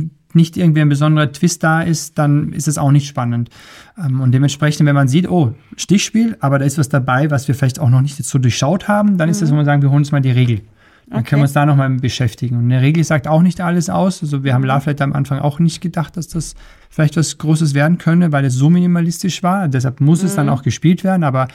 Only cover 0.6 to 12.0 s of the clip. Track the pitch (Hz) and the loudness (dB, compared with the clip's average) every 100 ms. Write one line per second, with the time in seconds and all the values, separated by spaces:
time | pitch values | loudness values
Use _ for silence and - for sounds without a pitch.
0.6 | 175 151 151 143 151 156 147 147 175 - | 2 2 2 2 2 2 0 0 -2 0
1.6 | 165 160 170 160 - - 147 147 151 - | 0 0 0 -4 -6 -2 0 0 -2 -4
2.6 | 156 147 143 143 143 - 120 120 120 - | -4 -2 2 2 2 -6 -4 -4 -6 -10
3.6 | - - - - 156 131 131 127 139 143 | -20 -20 -20 -10 -4 -2 2 2 2 0
4.6 | 151 147 147 143 135 143 180 180 135 - | -2 2 2 4 2 2 0 0 0 -2
5.6 | _ - - 202 - 220 226 214 139 139 | _ -16 0 0 0 0 -2 -2 -2 0
6.6 | 139 147 143 135 127 127 151 143 135 131 | 0 -2 -2 -2 0 0 0 0 -2 -2
7.6 | 131 123 123 131 139 - - 143 127 - | -2 0 2 2 2 -4 -4 0 0 0
8.6 | 135 175 - 208 208 190 165 202 165 151 | 0 -2 0 0 2 2 0 0 0 2
9.6 | 147 143 143 143 143 147 131 123 123 107 | 2 2 2 2 2 0 0 2 2 0
10.6 | - _ _ _ _ - 117 143 139 147 | -6 _ _ _ _ -6 -2 0 2 2
11.6 | 147 139 135 127 | 2 2 2 0